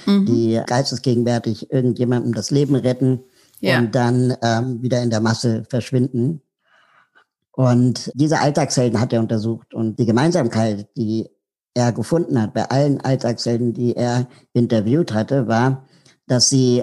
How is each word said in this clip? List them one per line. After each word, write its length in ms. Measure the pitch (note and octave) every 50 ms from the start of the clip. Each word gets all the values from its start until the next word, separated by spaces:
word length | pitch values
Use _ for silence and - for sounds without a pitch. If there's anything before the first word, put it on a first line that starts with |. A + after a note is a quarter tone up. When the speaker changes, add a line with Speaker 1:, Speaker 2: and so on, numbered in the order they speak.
| -
Speaker 1:
Mhm. 200 | G3+ G3+ G3+ G3
Speaker 2:
die 340 | G3+ B2 A#2 A#2 A2+ A2+ A2+ -
geistesgegenwärtig 1040 | - A#2+ B2+ C#3 - C3 A2+ - C3+ A#2+ A#2+ A#2 A#2+ A#2+ A#2 - A#2 A2 - - - -
irgendjemandem 640 | C3 B2+ B2+ A#2 - B2 A#2+ B2 B2 A#2 A#2+ A2+
das 160 | A2 G#2 - B2+
Leben 240 | C#3 D3 C3+ C#3+
retten 440 | B2+ G#2 B2+ B2 B2 C#3 C3 C3 B2 - _ _ _ _ _ _ -
Speaker 1:
Ja. 200 | - F#3+ F3+ B2
Speaker 2:
und 160 | A#2+ A2 G2+
dann, 400 | C3 A#2+ A#2+ B2 B2 B2+ B2 A#2+ - -
ähm, 380 | A#2 A2+ A2+ B2 C3 B2 A2+ B2+
wieder 200 | A#2+ B2 B2 B2
in 80 | A#2+
der 100 | A2+ G#2+
Masse 440 | A2 A2+ A2+ - - A#2+ A2+ A2 G#2+ -
verschwinden. 720 | - A#2+ - - C3 B2+ B2 - - A#2+ A#2 - E2 - - _ _ _ _ _ _ _ _ _ _ _ _ _ _ _ _ _ _ _ _ _ _ - C3
Und 480 | B2 B2 A#2+ B2 B2+ A2+ - - - -
diese 240 | B2 D3+ D3+ D#3+ -
Alltagshelden 580 | - D3 C#3+ E3+ C#3+ - - C#3 B2 A#2+ A2 G#2
hat 140 | A#2 B2+ C3
er 80 | A#2
untersucht. 540 | A2 A2 A#2 A2 G#2 A2+ A2+ A2+ - _ -
Und 240 | A#2 A2+ A2 G#2+ -
die 80 | A#2+
Gemeinsamkeit, 840 | A2+ G#2+ A#2+ C#3+ E3+ F3 F3 B2+ A#2 - A2 A2+ A2 G#2 G2+ G2+ - _
die 320 | - A2+ G#2+ A2 A2+ F#2 - _ _ _ _ _ _ _ _ _
er 180 | B2+ A#2+ A#2+ G#2+
gefunden 480 | B2 A2+ - E3 E3 F3 - C#3+ A#2
hat 140 | A2 G2+ -
bei 100 | A2+ - -
allen 320 | A#2+ C#3 D3 D3 C3+ - -
Alltagshelden, 720 | C3 C3+ B2 - A#2+ A2+ - - A#2+ A#2+ A#2 B2 A#2+ A2
die 200 | - B2 A#2+ -
er 340 | - A#2+ A#2+ A#2+ B2 B2 - - - _ _ -
interviewt 580 | B2 A#2+ A#2 B2 A2 G2 A2 C3 E3 F3 - G#2+
hatte, 340 | G#2+ A2 - C3+ C#3 A#2
war, 380 | G#2 A2+ A2+ B2 C3 C3+ C3+ - _ _ _ _ _ _ _ _
dass 220 | - B2+ B2 - -
sie 340 | C#3 C3+ B2+ B2 B2 B2